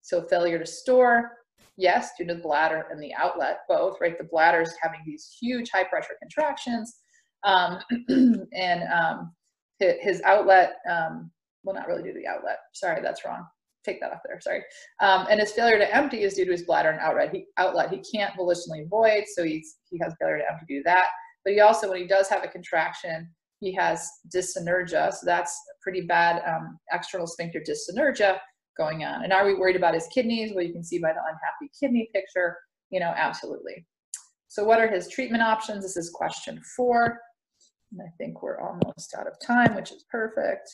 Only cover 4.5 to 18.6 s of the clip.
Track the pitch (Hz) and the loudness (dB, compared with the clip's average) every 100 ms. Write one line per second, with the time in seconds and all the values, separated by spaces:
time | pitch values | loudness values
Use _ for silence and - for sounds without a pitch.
4.5 | 170 165 - 165 - 156 147 - - 240 | 4 0 -4 -6 -6 -14 -14 -18 -8 -4
5.5 | 247 240 190 185 160 - - - - 302 | -4 -2 -2 0 -4 -6 -14 -8 -2 -2
6.5 | - 254 233 226 _ _ _ _ _ 202 | -2 -6 -6 -8 _ _ _ _ _ 2
7.5 | 190 175 185 - 240 - 262 254 202 185 | 4 2 -4 -6 -6 0 6 6 4 -2
8.5 | 180 180 175 - 170 160 - 170 _ _ | -4 0 0 0 0 0 -2 -12 _ _
9.5 | _ _ _ 185 - 208 175 190 202 185 | _ _ _ 2 2 0 2 4 6 8
10.5 | 190 175 - 175 170 160 160 165 _ _ | 8 8 0 -4 -2 -2 -6 -14 _ _
11.5 | _ 190 190 - 175 - - - - - | _ -8 -8 -4 -6 -6 -10 -8 -6 -6
12.5 | - - - 180 160 - - - - 175 | -8 -10 -6 -2 -2 -4 -6 -8 -10 -12
13.5 | _ _ _ - - - - - - - | _ _ _ -10 -8 -8 -10 -12 -10 -6
14.5 | - - - - - 202 190 - 214 208 | -6 -8 -20 -20 2 4 4 4 2 2
15.5 | - 233 220 202 240 294 233 196 185 180 | 2 4 6 6 4 2 0 -2 0 0
16.5 | 175 175 156 156 156 160 147 143 131 - | 0 2 2 2 2 0 2 0 -4 -6
17.5 | - 185 170 170 190 - 214 196 185 180 | 0 2 2 -2 -4 -6 -4 -4 -2 -2
18.5 | 170 | -2